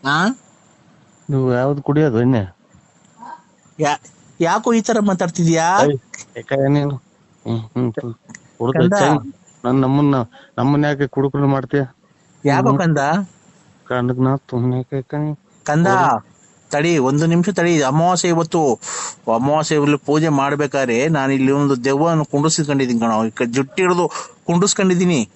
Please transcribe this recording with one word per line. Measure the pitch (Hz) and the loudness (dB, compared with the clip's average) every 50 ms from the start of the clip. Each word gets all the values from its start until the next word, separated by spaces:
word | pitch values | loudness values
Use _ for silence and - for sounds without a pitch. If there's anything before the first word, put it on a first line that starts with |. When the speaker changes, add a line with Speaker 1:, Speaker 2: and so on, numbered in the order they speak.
| - | -2
Speaker 1:
ಆ? | 139 143 156 180 214 262 - _ _ _ _ _ _ _ _ _ _ _ _ _ _ _ _ _ - | -2 0 0 0 0 -2 -4 _ _ _ _ _ _ _ _ _ _ _ _ _ _ _ _ _ -4
Speaker 2:
ನೀವು | 147 135 131 127 123 | -2 0 2 2 2
ಯಾವ್ದು | 123 127 139 147 143 139 | 2 0 0 -2 -2 -2
ಕುಡಿಯೋದು | - 143 151 156 147 113 113 | -2 0 2 2 2 2 2
ಎಣ್ಣೆ? | 120 127 131 117 98 90 - _ _ _ _ - _ _ _ _ _ _ _ _ - - - - _ _ _ _ _ _ _ - | 2 2 2 2 0 -4 -10 _ _ _ _ -20 _ _ _ _ _ _ _ _ -20 -20 -20 -20 _ _ _ _ _ _ _ -2
Speaker 1:
ಯಾ-, | 151 143 147 - _ - - _ _ - - _ | -2 -2 -2 -2 _ -18 -20 _ _ -20 -6 _
ಯಾಕೋ | 170 165 180 214 220 254 233 | 0 0 0 0 2 2 2
ಈ | 226 | 2
ತರ | 214 - 226 220 | 2 2 0 2
ಮಾತಾಡ್ತಿದ್ಯಾ? | 208 202 190 175 190 175 165 - 175 165 165 160 160 165 185 202 - | 2 2 0 0 -2 -4 -2 0 2 2 2 2 2 2 4 4 4
Speaker 2:
ಏಯ್, | 147 143 131 _ _ - - - _ _ | 2 2 -2 _ _ -20 -20 -20 _ _
ಯಾಕೆ | 120 113 - 135 135 139 139 | -14 -6 -4 -2 0 2 2
ನೀನು? | 143 147 143 143 143 123 _ _ _ _ _ _ _ _ _ - | 2 2 0 -2 -6 -8 _ _ _ _ _ _ _ _ _ -6
ಹ್ಮ್, | 113 113 | -6 -6
ಹ್ಮ್, | 110 110 _ 123 127 120 107 | -6 -6 _ -4 -4 -4 -4
ಹ್ಮ್. | - - 120 117 _ _ - - - _ _ _ _ | -6 -10 -10 -12 _ _ -20 -20 -20 _ _ _ _
ಕುಡ್ದು | 117 120 131 | -4 -2 0
Speaker 1:
ಕಂದ. | 160 165 180 190 | 2 2 2 2
Speaker 2:
ಹೆಚ್ಚಾಗಿ | 202 190 147 156 143 110 - - _ _ _ _ _ - | 2 2 2 2 0 -2 -8 -16 _ _ _ _ _ -4
ನನ್, | 120 127 135 | -2 0 2
ನಮ್ಮನ್ನ, | 131 131 135 143 147 143 139 131 117 117 _ - - - _ - | 2 2 2 2 2 2 2 0 -2 -4 _ -20 -20 -14 _ -2
ನಮ್ಮನ್ನ | 120 135 143 147 147 | 0 0 2 2 0
ಯಾಕೆ | 147 147 139 143 | 0 0 -2 -4
ಕುಡುಕರು | 131 - - 135 139 - 143 139 139 | -4 -2 -2 -2 -2 0 0 0 0
ಮಾಡ್ತೀಯ? | 139 135 131 - - 143 139 127 _ _ _ _ _ _ _ _ _ _ - | 0 0 -2 -2 -2 -2 -2 -2 _ _ _ _ _ _ _ _ _ _ -2
Speaker 1:
ಯಾಕೋ | 143 139 165 190 233 | 0 2 2 2 2
Speaker 2:
ಹ್ಮ್. | - 143 | 2 2
Speaker 1:
ಕಂದ? | 185 165 156 143 139 143 160 196 196 180 - _ _ _ _ _ _ _ _ _ _ | 0 0 0 0 0 0 0 -2 -4 -6 -12 _ _ _ _ _ _ _ _ _ _
Speaker 2:
ಕಂಡಕ್ | - 127 123 120 123 127 123 | -6 -4 -2 -2 -2 -2 0
ನಾ | 131 131 135 | 0 0 -2
ತುಮ್ನೆ | 131 _ - - 123 120 127 127 | -4 _ -6 -6 -4 -2 -2 -2
ಯಾಕೆ | 127 127 _ - | -4 -6 _ -8
ಯಾಕೆ | 135 127 _ - | -8 -8 _ -8
ನೀನು? | 147 151 151 147 - _ _ _ _ _ | -6 -6 -6 -8 -10 _ _ _ _ _
Speaker 1:
ಕಂದ, | - 147 156 170 | -2 0 2 2
Speaker 2:
ಕುಡ್ದು | 190 196 190 175 156 123 107 - _ _ _ _ _ _ _ _ _ | 2 2 2 2 2 0 -2 -4 _ _ _ _ _ _ _ _ _
Speaker 1:
ತಡಿ, | - 147 151 170 170 156 | -4 -2 0 0 0 2
ಒಂದು | 127 131 139 147 160 | 2 0 0 0 0
ನಿಮಿಷ | 165 170 170 175 190 | 2 2 2 0 0
ತಡಿ. | 196 185 170 170 170 156 143 | 0 0 0 2 2 2 2
ಅಮಾವಾಸ್ಯೆ | 131 135 156 165 175 185 170 - 180 | 0 0 2 2 2 0 0 0 0
ಇವತ್ತು, | 170 160 170 160 - 170 160 139 113 - - - - - - - - _ _ - 113 | 0 0 0 0 0 0 2 2 0 -2 -4 -12 -12 -10 -12 -12 -14 _ _ -2 -2
ಅಮಾವಾಸ್ಯೆ | 117 123 139 147 156 151 - 160 151 143 | 0 2 0 0 0 0 0 0 0 2
ಇಲ್ಲಿ | 143 147 | 2 0
ಪೂಜೆ | 139 _ - 147 156 156 165 | 0 _ 0 0 2 2 2
ಮಾಡ್ಬೇಕಾದ್ರೆ | 147 139 135 139 143 143 147 139 131 139 135 123 117 117 131 160 | 2 0 0 0 0 -2 -4 -2 -2 -2 -2 0 0 0 0 0
ನಾನು | 165 147 135 135 135 | 0 0 0 0 0
ಇಲ್ಲಿ | 135 135 131 139 | 0 2 2 2
ಒಂದು | 143 143 139 139 127 120 | 2 2 0 0 0 0
ದೆವ್ವವನ್ನು | 135 135 139 156 170 165 160 151 | 0 0 2 2 2 2 0 -2
ಕುಂಡಿಸ್ಕೊಂಡಿದ್ದೀನಿ | - - 143 143 160 156 - 156 143 143 139 135 123 123 117 | -2 -2 -2 0 0 0 -2 -2 -2 0 -2 0 0 0 0
ಕಣೋ. | 113 113 110 110 113 | 0 0 0 0 -2
ಈ | 110 | -2
ಕ-, | 107 - 123 | -2 -4 -4
ಜುಟ್ಟು | 120 117 131 135 139 - - 185 | -2 -2 -4 -4 -4 -2 -2 0
ಹಿಡ್ದು | 180 185 175 175 156 - - - - - _ _ | 0 2 0 0 -2 -4 -8 -14 -14 -20 _ _
ಕುಂಡಿಸ್ಕೊಂಡಿದ್ದೀನಿ | - 170 175 180 202 - - 202 190 185 175 185 180 175 135 110 - _ | -2 0 0 2 0 0 0 0 0 2 2 2 0 0 0 -2 -4 _